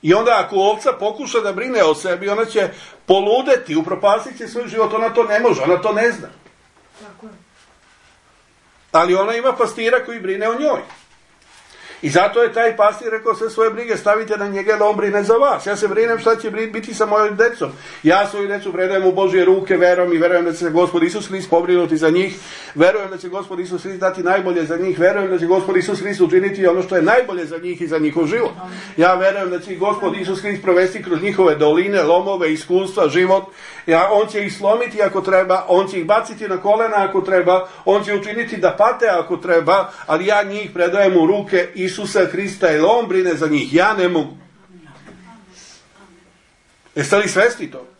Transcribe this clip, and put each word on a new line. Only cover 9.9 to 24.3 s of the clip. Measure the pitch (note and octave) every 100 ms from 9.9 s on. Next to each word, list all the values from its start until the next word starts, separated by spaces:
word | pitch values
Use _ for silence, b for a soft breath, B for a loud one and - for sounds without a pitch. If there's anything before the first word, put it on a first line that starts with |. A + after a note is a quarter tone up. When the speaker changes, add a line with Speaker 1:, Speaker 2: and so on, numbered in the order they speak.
| B3 B3
Speaker 1:
koji | A#3
brine | F#3+ G3 G#3+
o | A#3+
njoj. | D4+ B3+ - - _ _ _ _ _ B B B B B
I | D3+
zato | D#3 G3+ A3
je | A#3
taj | A3+ A#3 A3
pastir | G#3 G#3 A#3
rekao: | A3 A3+ A3
„Sve | A3
svoje | A3 A3
brige | G#3+ A#3 G3+
stavite | G#3 G#3+ G#3+ G#3
na | G3+
njega, | G3 G3
jer | G#3+
on | G#3 G#3
brine | G3+ G#3
za | G3
vas.” | A#3 C#4 F3 G3
Ja | G3+
se | G#3
brinem | G3 A#3 A3+
šta | A3+ A3+
će | A3
bri-, | G#3 A3
biti | A3 A3
sa | G#3+ G#3+
mojom | G#3 G#3 G3
decom. | A#3 A#3+ C#3 C#3 B B
Ja | D3+ F#3 G3+
svoju | G#3 G3+
decu | G3+ G3+
predajem | E3+ F#3 F#3+ F#3
u |
Božje | F#3 F#3+ F#3 F3+
ruke, | F#3+ F#3 F3+
verujem | F3+ F3+ F3+
i | E3
verujem | E3+ F3+ E3+
da |
će | E3
se | E3+
Gospod | D#3+ F3 F3
Isus | E3+ G3+ G3
Hrist | F#3+ -
pobrinuti | E3+ F3 F3+ E3 D#3
za | D#3+
njih. | E3+ F#3+ - B B B C#3+
Verujem | E3+ G#3 F#3+
da | F#3+
će | F3+
Gospod | F#3 F#3+ F3+
Isus | F3+ F3+
Hrist | F#3 F#3+
dati | F#3+ F#3
najbolje | F3